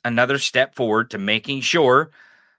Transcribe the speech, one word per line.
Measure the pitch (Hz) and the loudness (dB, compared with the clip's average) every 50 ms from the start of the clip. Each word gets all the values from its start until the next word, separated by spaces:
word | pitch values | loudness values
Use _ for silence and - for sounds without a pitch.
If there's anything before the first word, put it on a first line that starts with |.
| _ | _
another | 120 120 117 123 127 139 139 | -4 0 0 0 2 0 -2
step | - - - 127 131 139 - | -2 -2 0 0 0 -2 -2
forward | - 131 113 107 110 113 117 | -6 -4 0 0 0 -2 -2
to | - 107 | -6 -8
making | 98 101 107 110 - - 139 135 | -4 -2 -2 -4 -4 -6 -10 -6
sure | 123 - - 175 156 123 123 139 160 160 _ _ - _ _ _ _ _ _ | -4 -2 0 2 4 4 4 4 2 0 _ _ -20 _ _ _ _ _ _